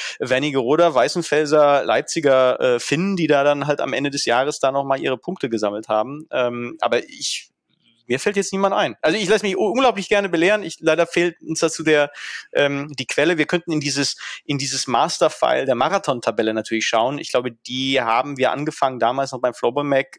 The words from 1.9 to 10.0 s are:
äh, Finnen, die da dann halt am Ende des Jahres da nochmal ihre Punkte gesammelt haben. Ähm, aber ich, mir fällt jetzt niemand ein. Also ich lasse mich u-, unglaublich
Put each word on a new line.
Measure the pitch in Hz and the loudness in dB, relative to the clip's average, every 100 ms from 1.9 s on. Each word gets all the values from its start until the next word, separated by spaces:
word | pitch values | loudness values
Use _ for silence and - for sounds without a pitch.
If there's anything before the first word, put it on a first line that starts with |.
| 113 147 170 143 131 127 - | 0 0 0 4 6 4 2
äh, | 127 120 | 2 2
Finnen, | - 143 196 190 | 0 -2 0 0
die | 151 | 2
da | 143 | 4
dann | 143 143 143 | 4 2 0
halt | 147 | -2
am | 135 | -2
Ende | 131 139 | -2 -2
des | 139 | -2
Jahres | - 120 139 - | 0 2 0 0
da | 135 | 0
nochmal | 135 139 135 | 0 -2 -2
ihre | 143 127 | -2 -4
Punkte | - 190 131 | -6 -6 -4
gesammelt | 110 104 104 110 | -2 -2 -4 -2
haben. | 107 120 147 - | -2 -2 -8 -6
Ähm, | 131 123 120 120 - | -2 -2 -4 -8 -4
aber | 117 120 - | 0 0 -2
ich, | - - - - _ _ _ _ _ - | -10 -8 -8 -12 _ _ _ _ _ -6
mir | 175 | -2
fällt | 202 | -2
jetzt | 196 190 | -2 -4
niemand | 190 196 | -2 0
ein. | 208 156 - | 2 0 0
Also | 156 208 | -2 0
ich | 185 | 0
lasse | 208 208 | 0 0
mich | 185 | -2
u-, | 208 | 0
unglaublich | 247 262 196 | 2 2 0